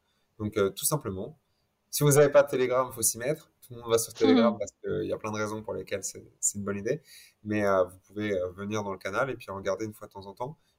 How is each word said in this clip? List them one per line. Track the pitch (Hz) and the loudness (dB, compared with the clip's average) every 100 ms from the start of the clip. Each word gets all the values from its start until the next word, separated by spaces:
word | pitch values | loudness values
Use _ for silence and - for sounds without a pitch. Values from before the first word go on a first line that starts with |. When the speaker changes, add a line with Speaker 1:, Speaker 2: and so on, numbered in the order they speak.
| _ _ _ - | _ _ _ -10
Speaker 1:
Donc, | 107 104 | -4 0
euh, | 98 | 0
tout | - - | 0 -2
simplement, | 147 113 95 120 - _ _ _ _ _ | -2 -4 -8 -10 -14 _ _ _ _ _
si | - | 0
vous | 147 | 6
n'avez | 139 143 | 8 8
pas | 143 | 6
de | - | 4
Telegram, | 131 127 123 127 | 2 2 2 0
faut | 117 | -2
s'y | 110 110 | -2 -2
mettre. | 123 160 - _ | -4 -4 -8 _
Tout | - | -20
le | 120 | -14
monde | 120 | 0
va | 113 | 0
sur | - | 0
Telegram | - 143 254 113 | 2 4 6 4
Speaker 2:
Mhm. | 101 | 2
Speaker 1:
parce | 101 - | -6 -10
qu'il | 98 98 95 | -6 -4 -4
y | |
a | 95 | -4
plein | 110 | -4
de | 107 | -4
raisons | 107 107 | -4 -6
pour | 107 | -8
lesquelles | 92 95 98 | -10 -6 -6
c'est, | - 95 - _ | -6 -12 -18 _
c'est | - 101 | -4 -4
une | 98 | -4
bonne | 101 | -4
idée. | 107 151 - - - _ | -2 -4 -6 -20 -20 _
Mais, | 107 107 101 | -4 0 2
euh, | 95 90 | 4 2
vous | 92 _ | -4 _
pouvez, | 101 104 | -6 -2
euh, | 98 90 | -2 -4
venir | 90 101 110 | -6 -6 -6
dans | 101 | -6
le | 95 | -8
canal | 98 104 135 | -6 -4 -4
et | 120 | -6
puis | - | -10
regarder | 143 101 95 110 | -6 -4 -4 -6
une | |
fois | 107 104 | -10 -18
de | |
temps | 101 98 | -16 -18
en | |
temps. | 95 131 160 _ | -10 -10 -12 _